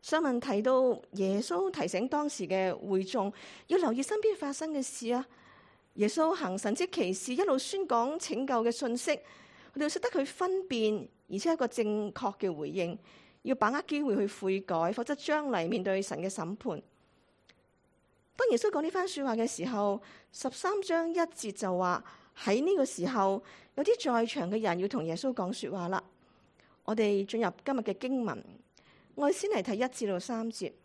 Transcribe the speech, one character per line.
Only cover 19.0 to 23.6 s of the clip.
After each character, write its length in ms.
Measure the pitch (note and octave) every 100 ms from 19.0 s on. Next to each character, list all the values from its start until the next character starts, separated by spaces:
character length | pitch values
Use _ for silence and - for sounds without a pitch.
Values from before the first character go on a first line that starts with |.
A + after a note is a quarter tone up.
| F4+
說 180 | D4+
話 120 | C#4 A3+
嘅 100 | A3+
時 200 | - E3
候， 340 | G#3+ G#3 G3 - - -
十 160 | - C4
三 300 | - F4+ G#4
章 300 | F#4+ E4+ E4
一 60 | E4+
節 340 | E4+ - A3+
就 260 | F#3+ G3 F3+
話， 240 | F3+ F3+ - - - -
喺 260 | - G#3+
呢 120 | D#4 G4
個 80 |
時 220 | C4+ - F3
候， 360 | B3+ G3 G3 - -